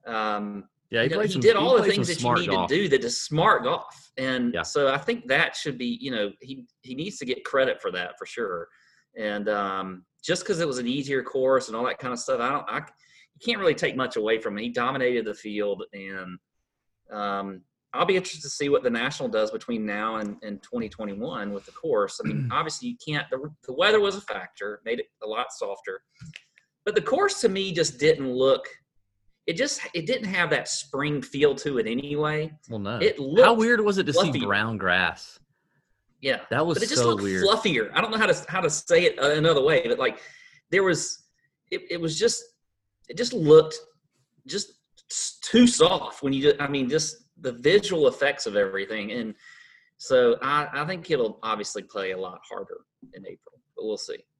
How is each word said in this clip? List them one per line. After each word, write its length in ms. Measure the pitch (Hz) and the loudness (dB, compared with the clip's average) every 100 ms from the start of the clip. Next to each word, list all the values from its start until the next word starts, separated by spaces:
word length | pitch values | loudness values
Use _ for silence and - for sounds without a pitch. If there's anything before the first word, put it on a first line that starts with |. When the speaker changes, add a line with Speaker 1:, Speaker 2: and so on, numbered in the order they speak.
| 117 | -6
Speaker 1:
Um, 640 | 110 107 104 104 101 - _ _ | -4 -2 -2 -6 -10 -14 _ _
Speaker 2:
Yeah, 100 | 113 | 0
he 40 | |
Speaker 1:
you 60 | 127 | 2
know, 60 | 165 | 0
Speaker 2:
played 100 | 214 | 0
Speaker 1:
he 60 | |
Speaker 2:
some, 60 | 175 | 4
Speaker 1:
did 140 | 208 214 | 6 6
Speaker 2:
he 60 | |
Speaker 1:
all 120 | 233 | 6
the 80 | 247 | 4
Speaker 2:
played 80 | 226 | 4
Speaker 1:
things 140 | 202 120 | 2 0
Speaker 2:
some 80 | |
Speaker 1:
that 60 | - | 0
you 0 | |
Speaker 2:
smart 200 | 123 117 | 2 2
Speaker 1:
need 100 | - | 2
Speaker 2:
golf. 180 | 95 87 | 0 2
Speaker 1:
to 40 | |
do 140 | 156 190 | 0 4
that 160 | - | 2
is 160 | 240 - | 2 -6
smart 440 | - 151 202 214 | -2 2 4 4
golf. 480 | 240 170 - - - - | 2 -4 -6 -20 -14 -6
And 380 | 131 127 120 | -2 0 -2
Speaker 2:
Yeah. 80 | 98 | -2
Speaker 1:
so 260 | 80 147 139 | -2 2 2
I 60 | 135 | 2
think 280 | - 240 123 | -2 -6 0
that 280 | 139 165 - | 2 2 -2
should 200 | 156 123 | -8 -6
be, 220 | 123 120 | -6 -6
you 100 | 135 | -6
know, 220 | 117 101 - | -4 -4 -6
he, 260 | 127 135 120 _ | -16 -16 -16 _
he 120 | 127 | -14
needs 240 | 127 185 - | -10 -8 -8
to 80 | 127 | -6
get 180 | 123 | -6
credit 380 | - 135 131 104 | -2 0 0 0
for 80 | 98 | -4
that 260 | 90 90 - | -6 -8 -10
for 60 | - | -12
sure. 420 | - 107 87 85 _ _ _ _ - | -8 -6 -6 -10 _ _ _ _ -8
And, 320 | 107 104 104 | -4 -2 -2
um, 580 | 104 98 95 95 90 _ _ | -2 -2 -4 -6 -10 _ _
just 220 | - 180 - | -4 -4 -2
'cause 140 | 170 | -2
it 60 | 165 | -2
was 120 | 127 | -2
an 80 | 120 | -2
easier 360 | 139 139 135 | -4 -2 -4
course 460 | 123 135 131 131 120 | -2 0 4 2 0
and 80 | 110 | -4
all 80 | |
that 140 | 123 - | -4 -4
kind 140 | 131 | -6
of 40 | 123 | -6
stuff, 220 | - 127 | -4 -2
I 100 | 120 | 0
don't, 140 | 143 - | -2 -4
I, 100 | 127 | -8
you 640 | 156 _ _ _ _ _ | -8 _ _ _ _ _
can't 140 | 240 220 | -4 2
really 140 | 190 | 2
take 200 | - 156 | 2 -2
much 220 | 123 127 117 | -2 -2 -2
away 240 | 107 113 | 0 0
from 160 | 113 101 | -2 -6
him. 60 | |
He 60 | 120 | -4
dominated 560 | 120 120 139 123 123 107 | -2 -2 0 0 0 -2
the 80 | |
field, 500 | 104 107 104 101 95 - | -8 -8 -4 -2 -4 -8
and, 460 | 101 98 95 92 90 _ _ _ _ _ _ _ | -14 -12 -12 -12 -14 _ _ _ _ _ _ _
um, 520 | 107 101 98 98 92 _ _ _ | -6 -4 -4 -6 -10 _ _ _
I'll 120 | 135 | -2
be 120 | 175 185 | 2 2
interested 260 | 180 156 | -2 -12
to 60 | 143 | -12
see 200 | - 143 | -4 2
what 140 | 139 | 2
the 80 | 127 | 2
National 380 | 117 127 - 127 | 0 -2 -4 -2
does 240 | 107 107 | 0 0
between 340 | 110 - 117 107 | -2 -6 -4 -4
now 300 | 104 110 110 | -2 -4 -4
and, 200 | 104 - | -6 -8
and 180 | 107 101 | -12 -12
twenty 240 | - 120 110 | -8 -8 -8
twenty-one 640 | - 107 98 127 123 101 | -8 -10 -8 -8 -6 -8
with 120 | 101 | -8
the 60 | - | -12
course. 500 | - 160 110 98 - | -10 -2 0 0 -2
I 20 | - | -4
mean, 220 | 147 127 | -2 -2
Speaker 2:
<clears throat> 40 | |
Speaker 1:
obviously 360 | 135 156 - 123 | -2 -4 -6 -8
you 80 | 120 - | -8 -6
can't, 220 | 147 - | -6 -4
the, 220 | 131 151 156 | -8 -8 -14
the 80 | - | -10
weather 280 | 131 196 110 | 2 4 4
was 160 | 101 101 | 2 -2
a 40 | |
factor, 600 | - 101 92 - 101 104 | -8 -10 -10 -10 -10 -8
made 140 | 113 120 | -6 -6
it 80 | - _ | -6 _
a 40 | 107 | -8
lot 240 | 110 123 | -6 -6
softer. 500 | - 104 98 - 95 _ _ 165 - _ _ _ _ | -6 -8 -8 -10 -12 _ _ -20 -20 _ _ _ _
But 120 | 208 208 | -2 0
the 60 | |
course 380 | - 277 392 - | 2 2 2 2
to 60 | 226 | 0
me 240 | 190 190 | 0 -2
just 260 | 170 151 127 | 0 -2 2
didn't 320 | 151 160 131 | 2 2 0
look, 340 | 127 131 127 - - _ _ _ _ _ _ - | 2 4 4 -2 -20 _ _ _ _ _ _ -6
it 100 | 170 | -2
just, 240 | 285 - - | -2 -2 -6
it 120 | 170 156 | -6 -2
didn't 220 | 247 214 | -4 -2
have 220 | 190 165 | -2 0
that 160 | 143 - | 0 -2
spring 540 | - - 135 147 147 | -8 -6 -4 -2 -2
feel 320 | - 139 143 131 | -4 2 2 4
to 220 | 151 127 | -2 -2
it 80 | 110 | -2
anyway. 680 | 120 143 147 151 151 156 156 - | -4 -4 -2 -2 -2 -6 -10 -12
Speaker 2:
Well, 120 | 110 | -8
no. 180 | 98 113 | -6 0
Speaker 1:
It 180 | 208 147 | 0 0
Speaker 2:
How 60 | |
Speaker 1:
looked 340 | 135 180 254 233 | 0 6 8 8
Speaker 2:
weird 220 | 226 240 | 4 4
was 180 | 208 190 | 2 2
it 80 | 160 | 2
to 60 | |
see 100 | 160 185 | 2 2
Speaker 1:
fluffy. 80 | 127 | 0
Speaker 2:
brown 360 | 101 101 113 107 | 0 0 0 0
grass? 640 | 92 90 87 - - - _ _ _ _ _ _ _ _ | 2 2 2 -2 -16 -20 _ _ _ _ _ _ _ _
Speaker 1:
Yeah. 200 | 135 123 - | -4 -4 -2
Speaker 2:
That 160 | 123 165 | -2 0
was 120 | 156 | 0
Speaker 1:
But 60 | |
it 40 | 233 | 0
just 140 | 196 | 2
Speaker 2:
so 80 | 117 | 2
Speaker 1:
looked 120 | 104 | 2
Speaker 2:
weird. 220 | 98 95 | 0 2
Speaker 1:
fluffier. 460 | 196 220 208 127 107 | 2 2 2 0 0
I 60 | 156 | -2
don't 100 | 214 | 0
know 80 | 220 | 0
how 80 | 208 | 2
to, 180 | 160 - | 0 -2
how 120 | 180 | -2
to 100 | 165 | -2
say 340 | - - 170 | -2 4 4
it, 140 | 175 - | 4 4
uh, 100 | 143 | 2
another 320 | 151 160 147 | 4 4 4
way, 240 | 139 139 117 | 4 4 2
but, 120 | 120 | 0
like, 200 | 131 - - - - _ _ | 0 -2 -18 -20 -20 _ _
there 120 | 180 | 2
was, 460 | 190 147 - - _ _ _ _ _ | 4 2 -2 -10 _ _ _ _ _
it, 120 | 180 - | -8 -6
it 100 | 170 | -4
was 180 | 165 160 | -4 2
just, 240 | 226 - - _ _ _ _ _ - | 0 0 -10 _ _ _ _ _ -14
it 80 | 170 | -6
just 180 | 240 | -4
looked 440 | 240 151 160 156 - - _ _ _ _ _ 131 | 0 10 10 10 -8 -16 _ _ _ _ _ -10
just 260 | 185 - _ _ _ _ | -8 -8 _ _ _ _
s-, 260 | - - - | -8 -8 -10
too 240 | - 233 240 | 2 6 6
soft 540 | - 165 180 - - | 8 4 4 -4 -6
when 80 | 139 | -2
you 80 | 135 147 | 2 2
ju-, 60 | 143 | 2
I 80 | 143 | -2
mean, 220 | 143 127 | -2 0
just 280 | 156 156 - _ _ | -2 -2 -10 _ _
the 120 | 131 | -8
visual 560 | 120 139 202 196 175 135 | 0 4 4 4 2 2
effects 380 | - 139 139 113 | 4 0 0 -2
of 100 | 101 | 0
everything. 560 | 98 98 98 110 101 | 0 -2 -6 -8 -6
And 220 | 120 110 107 - - - _ _ _ | -6 -8 -10 -20 -20 -20 _ _ _
so 400 | - 127 120 120 | 2 4 6 2
I, 280 | 131 147 143 | 2 0 0
I 140 | 139 156 | -6 -6
think 240 | 180 160 | -6 -2
it'll 280 | 147 110 - | 0 0 -2
obviously 400 | 113 107 101 107 | -4 -4 -4 -10
play 300 | 90 104 95 | -8 -6 -4
a 40 | 92 | -4
lot 240 | 92 92 - | -8 -10 -14
harder 300 | 98 98 - _ _ - | -12 -12 -16 _ _ -20
in 140 | - 95 | -18 -16
April, 340 | 95 - _ _ - | -18 -20 _ _ -10
but 80 | |
we'll 140 | 107 104 | -8 -8
see. 260 | - - _ | -8 -12 _